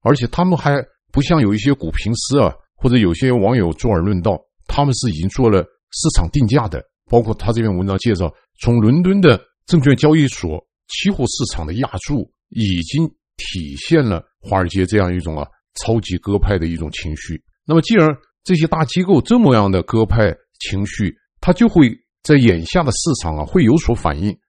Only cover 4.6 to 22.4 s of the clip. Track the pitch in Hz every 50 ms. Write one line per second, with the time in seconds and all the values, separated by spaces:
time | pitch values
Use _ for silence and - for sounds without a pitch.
4.6 | _ - - - 143 143 123 - - 117 85 76 85 98 - 139 127 113 104 92
5.6 | 85 _ _ _ _ _ - - - 160 - - 175 160 - 147 131 101 117 147
6.6 | 117 98 - - - _ _ _ _ _ - 117 117 113 104 - - 113 113 117
7.6 | 113 113 92 87 95 98 95 95 - 120 107 87 90 78 - _ _ _ _ _
8.6 | - 117 120 117 104 107 131 170 175 185 196 202 185 170 117 - _ _ _ _
9.6 | _ - 175 165 127 147 135 - - 151 156 160 147 127 - - - 82 76 80
10.6 | _ _ _ _ _ _ - - - 196 196 160 131 - - - 120 - - 92
11.6 | 82 76 85 113 147 - - 90 - - 147 123 - _ _ _ _ _ - 113
12.6 | 107 101 90 87 82 - - 147 165 151 _ _ _ _ _ - - - - 92
13.6 | 80 71 69 71 - - 165 160 135 113 92 82 - _ _ _ - - 101 95
14.6 | 92 82 85 95 92 87 107 104 95 90 90 90 78 82 78 76 71 - _ _
15.6 | _ _ _ - - - 113 113 101 - 92 85 _ 98 101 101 - - 104 92
16.6 | 80 82 85 78 82 76 - - - 80 76 76 - - 82 - _ _ _ _
17.6 | _ - 156 165 151 - 226 208 156 151 143 - _ _ _ _ _ - 185 156
18.6 | 160 156 - 160 156 120 - 180 185 185 196 135 - - 233 247 220 139 127 110
19.6 | 101 98 95 90 82 - - 110 110 - - 113 107 92 - _ _ _ _ _
20.6 | - - 104 98 101 - - - 104 87 - _ _ _ _ _ - - 180 -
21.6 | 233 226 - 170 139 120 - - _ _ _ _ _ - 156 143